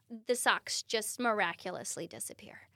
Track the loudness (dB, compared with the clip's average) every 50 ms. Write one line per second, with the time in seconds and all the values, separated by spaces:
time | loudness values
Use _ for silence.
0 | -18 -14 -14 -6 0 0 2 4 6 4 4 4 2 -2 -4 -4 -2 0 0 0
1 | 0 -2 -2 0 2 2 4 4 2 2 0 -2 -6 -6 -6 -4 -6 -6 -6 -6
2 | -6 -8 -6 -8 -8 -8 -10 -12 -16 -18 -18 -20 -20 -20 _